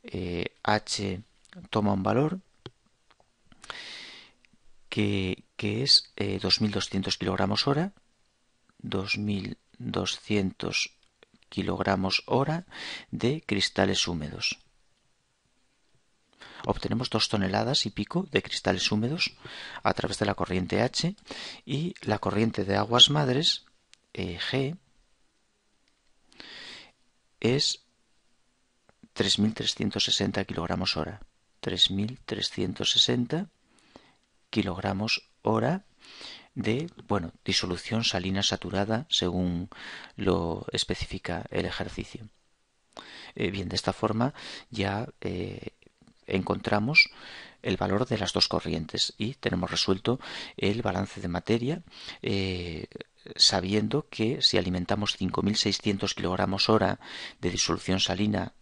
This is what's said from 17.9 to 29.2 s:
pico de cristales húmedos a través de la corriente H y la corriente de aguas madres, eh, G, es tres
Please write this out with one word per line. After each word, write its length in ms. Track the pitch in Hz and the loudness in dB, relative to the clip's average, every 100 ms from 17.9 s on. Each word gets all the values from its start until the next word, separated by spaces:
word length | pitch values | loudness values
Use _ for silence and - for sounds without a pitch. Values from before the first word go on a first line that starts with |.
pico 360 | - 107 175 190 | -2 -2 -2 0
de 100 | - | 0
cristales 500 | - - - 95 - | 0 -2 0 2 2
húmedos 440 | 107 117 151 - - - - - - | 2 0 0 -4 -4 -16 -14 -12 -4
a 100 | - | -2
través 240 | - - 101 | 0 -2 0
de 80 | 104 | 0
la 80 | |
corriente 480 | 98 92 92 92 101 | 0 0 0 2 2
H 340 | 120 - 170 202 - - - - - | 2 2 -2 -4 -14 -12 -12 -14 -6
y 280 | 143 170 - | -4 -4 -6
la 160 | - 104 | -2 0
corriente 480 | 101 98 113 107 98 | 2 2 2 0 0
de 100 | 101 | 2
aguas 340 | 107 120 - | 4 8 8
madres, 560 | 147 139 127 170 - - _ _ - _ | 8 2 2 2 0 -8 _ _ -20 _
eh, 260 | - 92 87 - | -8 -6 -6 -2
G, 280 | 131 135 175 _ _ _ _ _ _ _ _ _ _ _ _ _ _ _ - - - - - - _ _ _ _ _ | -2 -2 -4 _ _ _ _ _ _ _ _ _ _ _ _ _ _ _ -20 -18 -16 -16 -18 -20 _ _ _ _ _
es 460 | 113 135 156 - _ _ _ _ _ _ _ _ _ _ _ _ - | 2 4 2 -2 _ _ _ _ _ _ _ _ _ _ _ _ -18
tres 240 | - | -2